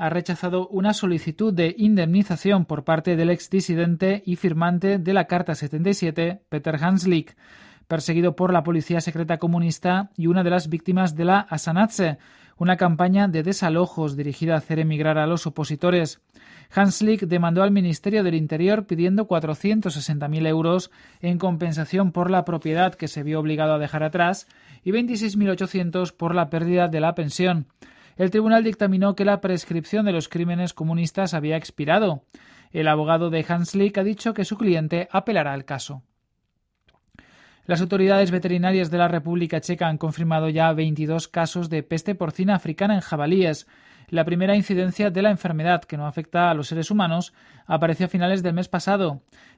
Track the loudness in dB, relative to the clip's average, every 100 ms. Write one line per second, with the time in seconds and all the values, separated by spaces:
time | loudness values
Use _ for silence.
0 | -4 -2 -4 -4 -2 -4 -2 0 0 0
1 | 0 -2 -4 -2 -2 2 0 2 4 4
2 | 4 2 2 0 2 2 2 -4 0 0
3 | 2 2 2 0 0 -2 0 0 0 2
4 | 0 0 -2 -2 0 0 0 2 0 0
5 | 2 0 2 -2 -2 -4 -4 -2 0 0
6 | -2 -2 -4 -4 -8 -6 -4 -2 2 2
7 | 2 2 0 -14 -20 -20 -20 -20 -6 -4
8 | -2 2 2 2 2 2 2 -2 0 -2
9 | -2 -6 -4 -2 0 0 0 -2 0 0
10 | -2 -2 0 2 2 0 -2 -6 0 0
11 | 0 0 2 2 0 -6 -2 2 2 2
12 | -2 -2 -12 -20 _ -2 0 2 2 4
13 | 4 4 2 2 -2 0 0 2 0 -2
14 | -4 -4 -6 -4 0 0 0 -2 0 0
15 | 0 0 0 -2 -4 -6 -6 0 2 2
16 | 0 -6 _ _ -20 -20 -6 2 2 2
17 | 2 2 2 0 2 2 4 4 2 -2
18 | 0 0 2 0 -2 0 2 0 0 0
19 | 2 2 0 -2 -2 -2 0 0 0 -6
20 | -4 -4 -2 -2 0 2 2 0 -2 _
21 | -20 -8 -4 -2 -2 -2 -2 -4 -2 0
22 | 0 0 0 0 0 -4 -2 0 0 -2
23 | -10 -8 -4 -4 -2 0 0 0 -2 -4
24 | -4 0 0 0 -8 _ -20 -10 -2 0
25 | 0 -2 -2 0 0 0 -2 -2 -2 -2
26 | -4 -4 -2 0 0 -2 0 2 2 2
27 | 0 0 -4 0 0 0 -4 _ -20 -20
28 | -18 -2 0 2 4 4 2 0 0 2
29 | 2 2 2 2 0 -4 -2 -6 -2 -2
30 | 0 0 -2 -4 -2 -2 -4 -4 -2 0
31 | -2 -2 -2 -2 -2 -4 -6 -6 2 2
32 | 2 -2 _ -20 -20 -20 _ -2 2 2
33 | 2 2 2 -2 -2 -2 0 2 2 2
34 | -2 -2 -4 -4 -4 -2 0 2 0 -4
35 | -2 -4 0 -2 0 -4 -8 -10 -8 -14
36 | -18 _ _ _ _ _ _ _ _ _
37 | _ -20 -20 _ _ _ -4 0 0 2
38 | 4 6 4 2 0 0 2 2 0 2
39 | 2 0 -2 -2 -2 -4 -4 -2 -2 -2
40 | -4 -2 0 0 0 2 2 2 0 -2
41 | -2 -4 -4 -4 -2 -2 -4 -4 -4 -6
42 | -4 -4 -4 -2 0 0 -2 -2 0 0
43 | -2 -4 0 2 2 0 -10 _ -20 -20
44 | -6 -2 0 0 2 2 2 0 -2 0
45 | -2 2 2 2 -2 -2 0 0 -2 -8
46 | -6 -8 -4 0 2 2 -2 -4 -2 0
47 | 0 -2 -4 _ _ -20 -4 0 0 0
48 | -2 0 0 0 0 -2 -2 -4 0 0
49 | 0 -4 _ -20 -20